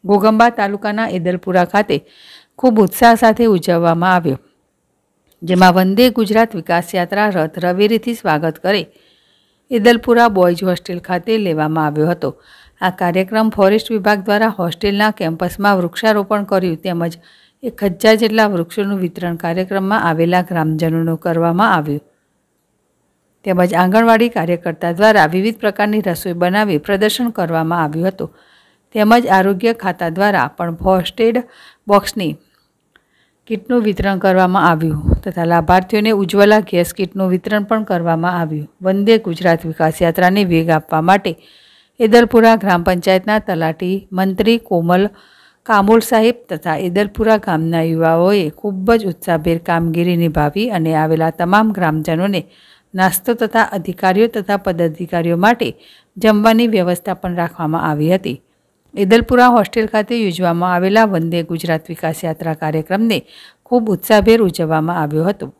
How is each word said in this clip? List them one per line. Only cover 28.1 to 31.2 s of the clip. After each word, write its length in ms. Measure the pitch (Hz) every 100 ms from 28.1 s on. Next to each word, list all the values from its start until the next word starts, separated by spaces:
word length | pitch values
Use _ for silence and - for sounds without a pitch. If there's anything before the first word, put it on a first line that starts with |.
હતું, 160 | 190 - _ _ _ _ _ _ 220
તેમજ 320 | 214 233 247
આરોગ્ય 440 | 190 190 190 226 226
ખાતા 380 | 190 175 170 165
દ્વારા 320 | 208 196 -
પણ 280 | - 170 165
ફર્સ્ટ 360 | 190 185 180 -